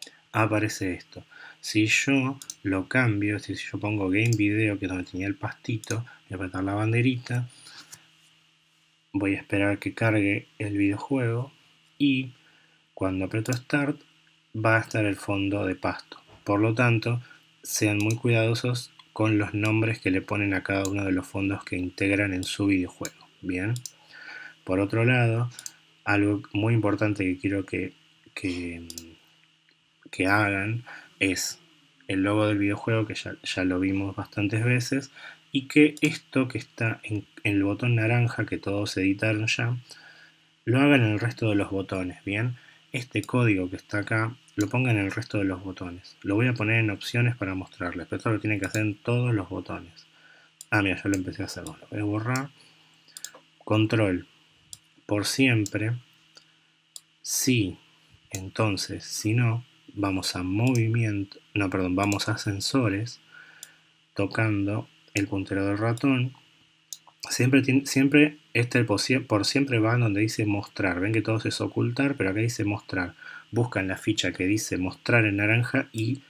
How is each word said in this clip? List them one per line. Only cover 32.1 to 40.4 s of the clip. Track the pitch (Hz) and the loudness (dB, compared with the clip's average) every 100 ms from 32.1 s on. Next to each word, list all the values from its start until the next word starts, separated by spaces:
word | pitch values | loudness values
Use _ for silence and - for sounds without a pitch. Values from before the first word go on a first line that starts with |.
| 95 | 0
logo | 98 107 104 | 2 2 2
del | 101 | 2
videojuego, | 101 104 - 113 107 | 0 -2 0 0 0
que | |
ya, | - 95 - | -6 -10 -10
ya | - 95 | -6 -2
lo | 92 90 | 0 0
vimos | 95 98 98 | 0 0 -4
bastantes | 98 95 - 101 110 | -6 -6 -2 0 0
veces, | 123 123 123 - - - - - _ | 2 2 0 -4 -6 -16 -20 -20 _
y | 135 131 | -6 2
que | 151 151 151 | 6 6 4
esto | 156 - - 135 123 | -2 -2 -4 -2 0
que | 117 | -4
está | - - 113 - | -8 -4 -4 -4
en, | - 104 - - | -6 -6 -8 -6
en | 107 101 | 0 2
el | |
botón | 98 101 123 113 | 2 0 2 2
naranja, | 110 120 120 - 104 | 4 2 2 0 -4
que | 95 | -4
todos | 98 101 104 - | -4 -4 -2 0
editaron | 95 98 110 107 110 | 0 2 0 0 0
ya, | - 120 123 - - - - - _ | -2 -2 -4 -8 -20 -20 -20 -20 _